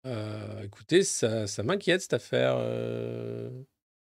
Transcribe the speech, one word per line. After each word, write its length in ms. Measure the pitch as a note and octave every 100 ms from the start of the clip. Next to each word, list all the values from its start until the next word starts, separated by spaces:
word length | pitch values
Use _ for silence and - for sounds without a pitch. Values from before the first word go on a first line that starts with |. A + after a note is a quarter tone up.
| C3
Euh, 560 | A2+ G#2+ G#2+ G#2 G#2
écoutez, 400 | G#2 - - F3
ça, 440 | F#3+ - A#2 A2+ G#2
ça 160 | -
m'inquiète, 400 | G#2+ G3 F3+ F#3
cette 120 | -
affaire, 400 | C3+ - B2+ B2+ B2+
euh, 920 | A#2 A#2 A#2 - A#1 A#1 A#1 A#2 A#2 B2+ C3+ _ _ _